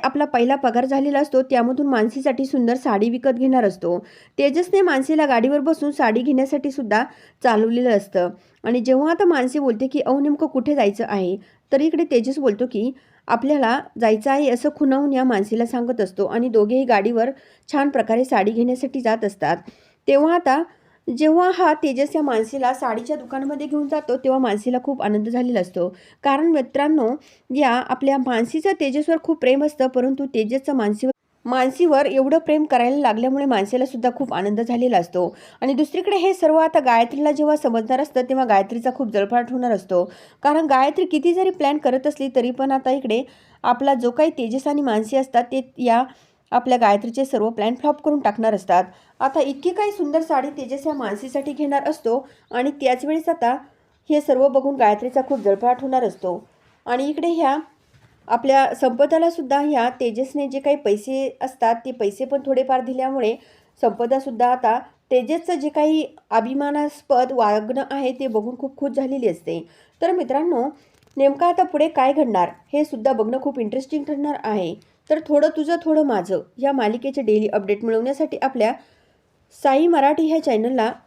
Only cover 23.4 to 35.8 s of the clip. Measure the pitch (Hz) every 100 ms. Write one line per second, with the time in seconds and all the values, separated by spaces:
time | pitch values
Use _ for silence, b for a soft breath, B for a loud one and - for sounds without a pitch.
23.4 | 277 294 294 294 285 302 294 254 262 262
24.4 | 247 208 247 254 262 269 208 208 214 247
25.4 | 247 226 180 180 180 180 B B 277 269
26.4 | 339 302 240 262 294 311 226 294 b b
27.4 | - 262 277 247 - 262 269 277 254 226
28.4 | 240 320 392 370 277 277 302 330 - 320
29.4 | 254 277 302 294 262 254 254 269 269 220
30.4 | 214 262 269 262 208 208 262 - _ _
31.4 | 240 262 262 262 349 277 285 269 269 320
32.4 | 320 302 302 247 240 285 262 220 254 269
33.4 | 277 220 196 254 262 240 247 240 - 170
34.4 | 196 208 233 240 247 196 170 180 180 B
35.4 | B B 262 262